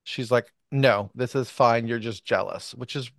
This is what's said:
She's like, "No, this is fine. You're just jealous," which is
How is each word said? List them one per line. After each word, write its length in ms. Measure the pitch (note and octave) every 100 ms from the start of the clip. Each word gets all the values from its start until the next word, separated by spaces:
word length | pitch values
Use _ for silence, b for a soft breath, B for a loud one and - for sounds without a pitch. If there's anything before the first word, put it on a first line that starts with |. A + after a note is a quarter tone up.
She's 260 | - - A#2
like, 220 | B2 - _ -
"No, 400 | C3+ C3+ G#2 G2+
this 200 | A#2+ B2
is 160 | C#3 A#2+
fine. 360 | - A#2+ A#2 A#2
You're 120 | A#2+
just 260 | A2+ G2+
jealous," 500 | - G2 G2 - -
which 220 | B2 B2 C#3+
is 140 | A#2+